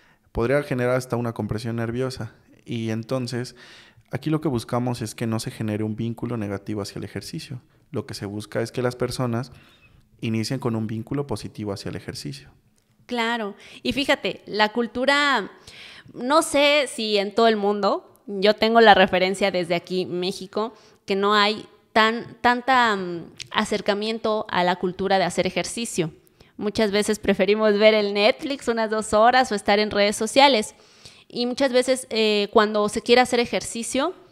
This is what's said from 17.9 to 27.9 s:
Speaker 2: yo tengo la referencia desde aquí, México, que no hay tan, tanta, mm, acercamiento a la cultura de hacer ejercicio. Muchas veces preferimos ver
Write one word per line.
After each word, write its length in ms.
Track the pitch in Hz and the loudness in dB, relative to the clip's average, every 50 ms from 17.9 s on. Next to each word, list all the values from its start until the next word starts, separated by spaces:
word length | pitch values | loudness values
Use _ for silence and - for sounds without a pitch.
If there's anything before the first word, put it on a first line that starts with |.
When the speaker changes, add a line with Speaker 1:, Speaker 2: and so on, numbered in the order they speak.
| 269 370 - - _ _ _ | 0 -2 -4 -10 _ _ _
Speaker 2:
yo 300 | - 202 190 185 208 214 | -10 -4 2 2 2 4
tengo 260 | 214 220 220 233 233 | 4 2 4 6 8
la 120 | 226 214 196 | 10 10 10
referencia 560 | 185 190 190 185 180 185 190 196 190 208 196 | 8 8 4 4 2 2 0 0 0 0 0
desde 240 | 180 180 175 165 175 | 0 0 -2 -2 -2
aquí, 300 | 170 170 - 180 185 175 | -4 -4 -4 -4 -4 -4
México, 680 | 113 170 180 180 185 180 - 190 180 - 214 214 240 - - - - _ _ _ | -4 -4 -4 -4 -4 -6 -8 -10 -8 -6 -4 -4 -4 -6 -14 -20 -20 _ _ _
que 100 | - 196 | -2 -2
no 200 | 196 202 202 214 | 2 2 4 4
hay 320 | 208 202 214 220 214 - - _ _ _ _ - | 4 4 2 0 -4 -8 -18 _ _ _ _ 2
tan, 440 | 233 220 220 226 233 - - - - | 4 4 4 2 -2 -6 -12 -8 -2
tanta, 540 | - 240 247 247 240 - 262 247 240 226 208 | 0 2 2 2 2 2 2 4 4 2 2
mm, 380 | 196 185 175 175 170 151 - - - - - | -2 -4 -6 -8 -8 -10 -12 -16 -18 -12 -4
acercamiento 960 | - - 214 - 220 202 - - 202 202 214 220 220 220 - 220 214 214 - - | -2 -2 -2 0 -2 -4 0 0 -2 -2 -2 -4 -4 -4 -2 -2 -2 -2 -4 -4
a 140 | - 185 180 | -2 0 2
la 140 | 180 185 | 2 0
cultura 420 | 180 - 180 175 - 190 196 196 190 | 0 -2 -4 -4 -2 -2 0 2 2
de 60 | 175 | 2
hacer 200 | 175 - 190 175 | 0 0 -2 -2
ejercicio. 640 | - - 175 170 - - 233 233 - - - 160 156 - - _ _ _ _ - _ _ | -2 -2 -4 -6 -6 -6 -8 -8 -6 -2 -2 -2 -4 -4 -12 _ _ _ _ -20 _ _
Muchas 340 | - 196 208 - - 220 202 | -8 -6 -4 0 0 0 2
veces 280 | 190 208 208 - 214 - | 2 0 0 0 -2 -2
preferimos 580 | - 196 196 - 185 190 208 214 214 214 208 | 0 0 2 2 4 2 2 4 4 4 4
ver 160 | 202 220 220 | 6 6 6